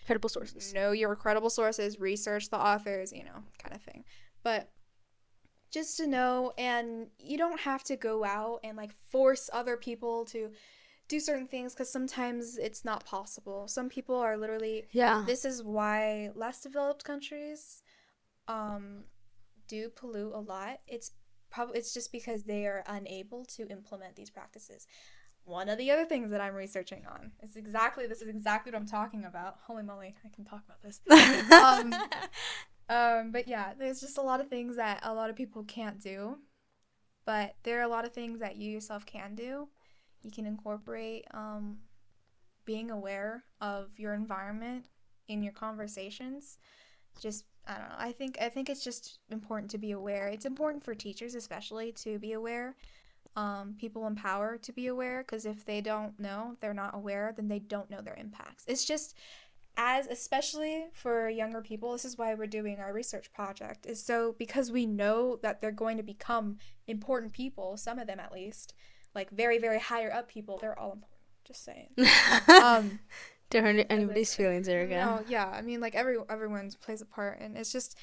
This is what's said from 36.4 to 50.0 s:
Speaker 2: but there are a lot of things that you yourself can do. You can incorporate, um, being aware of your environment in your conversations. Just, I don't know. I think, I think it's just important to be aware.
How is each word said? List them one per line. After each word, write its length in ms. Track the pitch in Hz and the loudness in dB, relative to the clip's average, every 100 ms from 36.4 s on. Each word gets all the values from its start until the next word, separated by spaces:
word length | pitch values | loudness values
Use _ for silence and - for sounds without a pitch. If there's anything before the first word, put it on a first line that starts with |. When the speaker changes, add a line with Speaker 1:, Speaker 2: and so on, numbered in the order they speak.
| - _ _ _ _ _ _ _ - | -16 _ _ _ _ _ _ _ -4
Speaker 2:
but 300 | 214 202 - | -2 -4 -6
there 160 | 233 233 | -4 -2
are 40 | |
a 40 | 240 | -2
lot 160 | 233 233 | -2 -6
of 80 | |
things 260 | 240 233 226 | -8 -10 -8
that 160 | 208 202 | -10 -8
you 160 | 208 | -8
yourself 340 | 214 214 208 208 | -8 -10 -12 -12
can 300 | 208 202 214 | -14 -12 -12
do. 320 | 247 277 294 _ _ - _ - | -10 -10 -12 _ _ -20 _ -20
You 100 | 214 | -16
can 140 | 208 208 | -10 -8
incorporate, 800 | 214 214 208 208 226 220 220 - | -8 -8 -10 -10 -12 -10 -12 -14
um, 460 | - 214 214 208 214 - - - _ _ _ - _ | -14 -12 -8 -8 -10 -16 -20 -20 _ _ _ -20 _
being 260 | - 214 226 | -8 -6 -6
aware 520 | 214 196 196 208 233 - - | -8 -6 -6 -6 -8 -14 -10
of 400 | 208 202 196 208 | -8 -6 -8 -10
your 140 | 208 | -6
environment 760 | 208 220 190 196 214 233 247 247 _ - - - | -4 -4 -6 -6 -8 -8 -8 -12 _ -20 -20 -8
in 160 | 214 | -6
your 80 | 202 | -4
conversations. 1040 | 202 220 220 208 208 190 208 254 277 285 - _ - - - - - | -6 -8 -8 -10 -10 -12 -10 -10 -12 -14 -20 _ -20 -20 -20 -20 -12
Just, 260 | 220 208 - - - | -10 -10 -12 -18 -12
I 100 | 202 | -12
don't 120 | - | -10
know. 60 | - | -8
I 160 | 240 | -8
think, 240 | 240 269 254 | -8 -8 -4
I 80 | 233 | -4
think 220 | 262 269 | -4 -6
it's 140 | 277 | -6
just 360 | 247 233 - - - | -8 -12 -14 -20 -14
important 400 | 220 208 214 208 | -12 -8 -8 -8
to 60 | 214 | -8
be 140 | 214 | -6
aware. 360 | 202 | -6